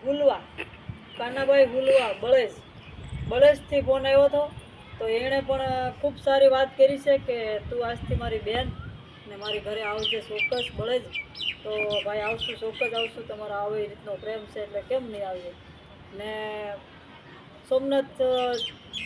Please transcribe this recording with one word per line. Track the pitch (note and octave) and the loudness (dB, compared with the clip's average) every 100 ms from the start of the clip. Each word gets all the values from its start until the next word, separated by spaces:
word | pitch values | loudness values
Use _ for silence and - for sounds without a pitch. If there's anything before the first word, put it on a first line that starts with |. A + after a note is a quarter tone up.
| B3 | -2
હુલવા, | D4 C#4 F#3+ - - - - - - - - | 2 4 2 -4 -14 -14 -14 -14 -14 -14 -8
કાનાભાઈ | A#3+ C4 C#4 C#4 | -6 0 6 8
હુલવા | B3+ B3+ C4 C4+ A3+ G3 | 6 4 4 6 4 -2
બળેજ, | A3+ C4 A3 - - - - - - - - | 4 4 4 -4 -18 -20 -20 -18 -12 -10 -4
બળેજથી | A#3+ C#4+ C#4 - C#4+ | 6 8 8 2 0
ફોન | C4 C4+ C4+ | 2 2 6
આવ્યો | C#4 | 6
હતો. | C#4+ C#4+ D4 - - - - - | 6 4 0 -6 -18 -20 -16 -6
તો | A3+ | -2
એણે | A3+ C4 C#4 | 0 0 0
પણ | C4+ C4+ C4 B3+ B3+ B3 | 0 -2 -2 -2 -4 -2
ખૂબ | C#4+ C#4+ | -4 -2
સારી | C#4 C#4 C4+ | 2 6 6
વાત | C4 C4+ - | 6 2 6
કરી | C4+ C#4 | 6 6
છે | C#4+ C#4 | 2 2
કે | C4 A#3 A3 G#3 | 2 -4 -4 -4
તું | - A#3+ A#3 | -4 -4 -4
આજથી | A#3+ - | -6 -4
મારી | A#3+ A#3 A3 | -4 -2 -4
બેન | G#3 A#3 - - - - - - G#3+ | -2 -4 -4 -8 -14 -16 -18 -20 -18
ને | G3+ | -12
મારી | G#3 G#3 | -8 -8
ઘરે | G3+ G#3+ | -6 -6
આવજે | G#3 G#3+ G#3+ A4+ | -4 -4 -4 -4
ચોક્કસ | - G#3+ - B3 A#3 - | -6 -4 -2 -2 -4 -6
બળેજ. | A3+ B3 - - - - - - | -2 -4 -4 -10 -10 -8 -6 -6
તો | G#3+ G#3+ G#3 G#3 | -6 -4 -2 -2
ભાઈ | G3+ G#3 | -2 -4
આવશું, | G#3 A3+ A3+ A3+ | -4 -4 -6 -6
ચોક્કસ | A3 - A#3 | -8 -4 -4
આવશું, | A3+ A3+ - A3+ | -2 -6 -8 -12
તમારો | G#3 G#3 | -10 -8
આવે | G3+ G#3 G#3+ | -6 -4 -4
એ | G3+ | -6
રીતનો | G#3 G#3 | -10 -10
પ્રેમ | F#3 G#3+ A3 | -8 -8 -10
છે | G#3 G#3+ | -10 -10
એટલે | G3+ G3+ | -8 -8
કેમ | F#3+ C4 A#3+ | -4 -4 -4
નહીં | G#3 F#3+ | -8 -6
આવીએ. | F#3 F3 - - - - - - G3 | -8 -10 -16 -20 -20 -20 -20 -18 -12
ને | G#3+ G#3+ G#3+ G#3+ G#3 G3+ - - - - - - - - - | -8 -8 -8 -8 -10 -12 -16 -20 -20 -20 -20 -20 -20 -20 -2
સોમનાથ, | C4 C#4 C#4 C4+ - | 0 2 0 0 -2
અ, | B3+ B3+ B3 A4+ - - - - | 0 0 0 -2 -6 -10 -12 -12